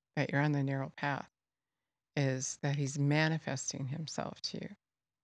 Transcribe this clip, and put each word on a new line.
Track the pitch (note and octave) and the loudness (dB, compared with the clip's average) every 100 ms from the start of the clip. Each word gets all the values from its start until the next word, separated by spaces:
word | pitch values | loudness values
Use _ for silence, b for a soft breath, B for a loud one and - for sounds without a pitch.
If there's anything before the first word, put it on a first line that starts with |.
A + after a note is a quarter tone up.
| _ D3+ | _ -2
that | - | 0
you're | C#3 | 2
on | D3+ | 4
the | C#3+ | 2
narrow | C#3 C3+ C3+ - | 0 -2 -4 -4
path, | C#3+ C#3 - _ _ _ _ _ _ _ _ D3 | -2 -2 -6 _ _ _ _ _ _ _ _ 0
is | C3+ C3 C3+ - | 2 0 -4 -4
that | D3 C#3+ | -2 0
he's | C3+ C#3+ | 0 2
manifesting | C#3+ D3+ D#3 D#3+ - C#3 - - C3 | 4 6 4 2 -2 -4 -4 -6 -6
himself | C#3+ D#3 - - - | -6 -6 -4 -6 -6
to | - - | -8 -6
you. | - G#3 _ _ _ _ | -10 -14 _ _ _ _